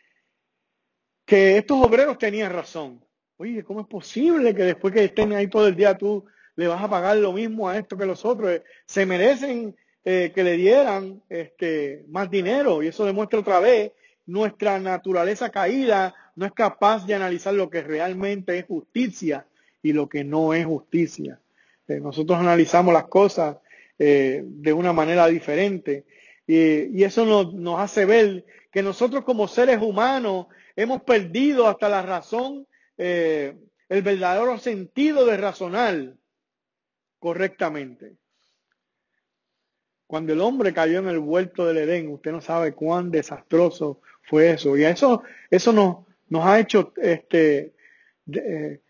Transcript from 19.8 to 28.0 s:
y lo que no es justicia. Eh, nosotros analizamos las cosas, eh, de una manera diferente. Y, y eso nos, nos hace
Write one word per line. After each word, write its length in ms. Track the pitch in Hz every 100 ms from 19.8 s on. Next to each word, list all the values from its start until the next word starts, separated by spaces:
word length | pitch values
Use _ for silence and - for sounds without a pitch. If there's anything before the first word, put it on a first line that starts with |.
y 100 | 151
lo 160 | 151 143
que 160 | 147
no 300 | 143 156 160
es 120 | 160 160
justicia. 760 | 151 - 170 165 - 143 127 _ _ _ _ -
Eh, 120 | 143
nosotros 400 | 143 147 156 175
analizamos 540 | 175 170 156 175 180
las 140 | 160 -
cosas, 500 | 190 202 - 151 147 _ - _ -
eh, 420 | 147 143 135 143 127
de 260 | 147 151
una 220 | 156 180
manera 340 | 165 156 175 165
diferente. 800 | 165 156 151 202 190 - 139 - _ _ _ -
Y, 500 | 160 160 151 - 196
y 60 |
eso 220 | 196 233 226
nos, 280 | 208 175
nos 260 | 185 170 170
hace 240 | 202 220